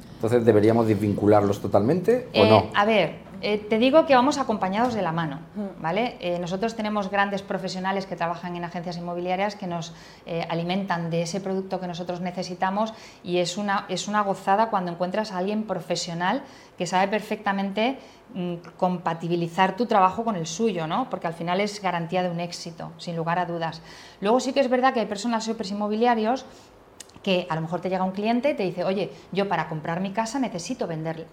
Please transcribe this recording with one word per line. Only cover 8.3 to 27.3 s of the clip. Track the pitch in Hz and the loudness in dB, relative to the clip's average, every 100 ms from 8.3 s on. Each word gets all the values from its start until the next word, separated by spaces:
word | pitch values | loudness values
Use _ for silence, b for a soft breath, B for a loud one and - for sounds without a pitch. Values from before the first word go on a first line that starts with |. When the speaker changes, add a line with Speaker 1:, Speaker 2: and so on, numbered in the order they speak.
| 165 180 | -4 -8
Speaker 2:
en | 175 | -8
agencias | 170 180 170 170 | -8 -8 -8 -6
inmobiliarias | 175 175 180 180 208 202 | -6 -4 -2 -2 -2 -4
que | 185 | -6
nos, | 170 165 B B B - | -6 -8 B B B -8
eh, | 165 165 | -6 -4
alimentan | 165 170 190 196 170 170 | -2 -2 -2 -2 -2 -2
de | 165 | -2
ese | 170 196 | -2 -4
producto | 190 190 190 180 | -4 -4 -4 -6
que | 180 | -6
nosotros | 170 180 175 | -6 -6 -6
necesitamos | 180 185 175 180 190 196 220 B B B | -6 -6 -8 -2 0 0 -2 B B B
y | 190 175 | -2 0
es | 170 - | 0 -2
una, | 208 98 - | -2 -2 -2
es | 180 - | -6 -2
una | 208 | 0
gozada | 196 190 - 202 226 | 0 -2 2 4 4
cuando | 202 180 | 0 -2
encuentras | 170 180 214 214 | -2 -2 -2 -4
a | 185 | -2
alguien | 190 214 | -2 -2
profesional | 214 185 - 170 175 170 180 262 B B B - | -2 -4 -2 -4 -4 -2 0 0 B B B -8
que | 175 | 0
sabe | 185 196 | 2 2
perfectamente, | 214 208 214 208 196 196 202 233 269 B B - | 0 -2 -4 -2 0 -2 0 0 -2 B B -12
mm, | 190 180 170 - - | -6 -6 -6 -10 -2
compatibilizar | 185 180 170 165 170 175 165 196 190 196 | 0 0 -2 -2 0 0 0 2 2 2
tu | 233 | 2
trabajo | 214 185 202 | 6 4 4
con | 226 185 | -2 -4
el | 160 | -4
suyo, | - 226 175 156 | 0 0 0 -2
¿no? | 202 254 | -2 -2
Porque | 190 170 | -4 -6
al | |
final | 165 170 185 | -4 -2 0
es | 202 202 | 0 -2
garantía | 185 170 165 180 | -2 -2 0 0
de | 180 | 0
un | 170 | -2
éxito, | 175 - 180 165 160 - | -6 -8 -12 -12 -14 -12
sin | - 165 | -8 -4
lugar | 165 175 | -2 0
a | 175 | -2
dudas. | 165 165 156 B B B B | -2 -4 -6 B B B B
Luego | 196 254 | 2 2
sí | 247 | 2
que | 277 | 2
es | 254 | 2
verdad | 247 262 | 4 4
que | 247 | 2
hay | 208 | 0
personal | 202 240 226 | -2 -2 -2
shoppers | 220 220 190 | -2 -4 -6
inmobiliarios | 208 208 214 240 226 214 262 - B B - - - - - | -4 -2 2 2 4 2 0 -4 B B -20 -20 -20 -20 -6
que | 196 | 0